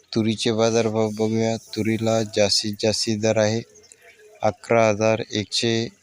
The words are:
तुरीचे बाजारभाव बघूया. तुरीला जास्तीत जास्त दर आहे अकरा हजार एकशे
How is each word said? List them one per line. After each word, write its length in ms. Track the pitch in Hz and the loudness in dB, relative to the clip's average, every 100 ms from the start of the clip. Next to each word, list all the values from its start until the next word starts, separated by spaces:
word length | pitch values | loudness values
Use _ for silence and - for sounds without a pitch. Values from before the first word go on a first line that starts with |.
| - | -6
तुरीचे 380 | 117 110 107 117 | -2 -2 -2 -2
बाजारभाव 560 | 110 113 113 110 110 110 | 0 2 2 0 0 -2
बघूया. 480 | 107 110 113 113 113 | 0 -2 0 -2 -4
तुरीला 680 | - - 104 113 113 113 | -8 -4 -2 0 0 0
जास्तीत 520 | 107 107 101 - 107 101 | 0 0 2 2 -2 -2
जास्त 300 | 110 104 - 107 | -2 0 -2 0
दर 140 | 110 110 | 0 2
आहे 260 | 107 113 - - - - - - - - | 2 0 -6 -20 -20 -20 -20 -20 -20 -4
अकरा 460 | 110 - - 117 110 | -4 -2 0 4 4
हजार 340 | 104 110 113 - | 2 0 0 -2
एकशे 580 | 107 101 - 117 113 117 - | -6 -4 -4 -2 -2 -4 -10